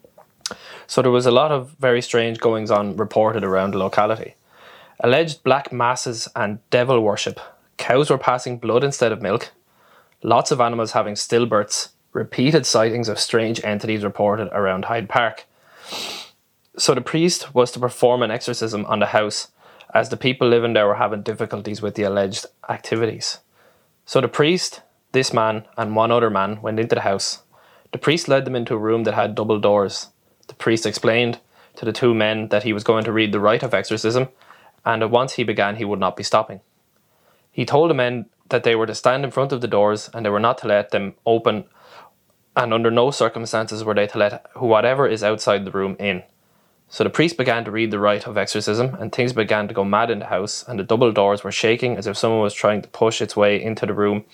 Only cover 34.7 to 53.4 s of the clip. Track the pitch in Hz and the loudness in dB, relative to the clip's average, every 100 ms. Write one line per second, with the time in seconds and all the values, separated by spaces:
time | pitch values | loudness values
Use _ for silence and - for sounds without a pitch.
34.7 | _ - 110 110 120 139 - 110 107 101 | _ -2 0 2 2 0 -4 -2 0 0
35.7 | 104 101 98 95 - 104 110 110 95 _ | -2 -4 -2 -2 -4 0 0 0 -8 _
36.7 | _ _ _ _ _ _ _ _ - 120 | _ _ _ _ _ _ _ _ -6 0
37.7 | 147 165 139 123 123 104 _ - 123 120 | 2 4 2 0 -2 -10 _ -4 0 2
38.7 | 113 110 104 123 131 98 131 139 131 113 | 2 0 0 0 2 -2 -2 -2 -2 -2
39.7 | 101 104 107 - 117 107 101 117 131 110 | 2 2 0 -6 -4 -2 2 2 0 2
40.7 | 101 - 104 98 - 117 113 113 107 - | 0 2 -2 -4 -6 0 2 2 -2 -6
41.7 | _ - - - _ _ _ _ 135 120 | _ -20 -20 -20 _ _ _ _ -2 0
42.7 | 113 117 120 131 - 113 117 113 110 113 | 2 2 2 2 2 -2 -2 -6 -4 -4
43.7 | 107 107 101 101 110 104 117 - - 120 | -6 -2 0 0 2 0 -2 -14 -4 2
44.7 | 107 117 135 127 110 101 107 - 101 95 | 4 4 2 0 2 0 0 0 0 0
45.7 | 98 95 95 101 90 - _ _ _ _ | -4 -4 -4 -4 -4 -8 _ _ _ _
46.7 | _ _ - 104 - 165 165 123 117 110 | _ _ -2 0 2 0 0 0 0 -2
47.7 | 107 113 104 104 101 123 104 95 107 107 | -4 -2 0 0 0 -2 -4 -4 -4 -2
48.7 | 107 127 123 90 - 123 120 104 107 104 | 0 -2 -4 -8 -2 -2 0 0 0 -2
49.7 | 98 98 104 117 101 - 98 104 - - | -2 0 2 0 -2 -4 -4 -4 -8 -8
50.7 | 110 95 113 123 104 98 101 98 - 113 | -6 -2 2 2 4 2 2 -2 -2 2
51.7 | 120 127 113 107 101 113 113 104 - 104 | 2 0 -4 -6 -2 0 2 0 2 0
52.7 | 104 - - 110 - 107 107 | 0 -2 0 0 0 -4 2